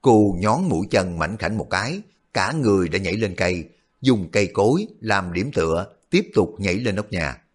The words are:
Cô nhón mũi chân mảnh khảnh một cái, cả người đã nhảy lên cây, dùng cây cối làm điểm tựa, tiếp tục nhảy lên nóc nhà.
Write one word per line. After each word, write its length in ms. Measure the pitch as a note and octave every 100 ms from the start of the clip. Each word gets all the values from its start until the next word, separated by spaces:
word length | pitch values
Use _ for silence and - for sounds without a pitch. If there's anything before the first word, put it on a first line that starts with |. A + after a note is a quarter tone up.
Cô 340 | C3+ A2+ G#2 F2+
nhón 300 | G#2 B2+ F#3
mũi 180 | E2+ G2
chân 280 | G#2+ F#2 E2+
mảnh 180 | D#2 A2
khảnh 220 | F2 A2
một 80 | -
cái, 300 | F#2 A2 F#3 G#3+ _ _
cả 180 | - F#2+
người 360 | D#3 A#2+ G2 F2
đã 100 | F#2
nhảy 140 | F#2+
lên 220 | G2+ G#2+ F2+
cây, 320 | F2+ F2+ D2+ _ _ _
dùng 280 | C3 A#2 E2+
cây 140 | G#2 G2
cối 400 | - G#2 D#3+ A3 -
làm 320 | A2 G2 F2+
điểm 180 | F2 F#2+
tựa, 340 | - E2 E2 G2 _ _
tiếp 200 | F3+ G3+
tục 200 | - F2+ -
nhảy 160 | G2
lên 220 | F#2 A#2+ G2
nóc 140 | G#2
nhà. 320 | F#2 D2+ A#1+ _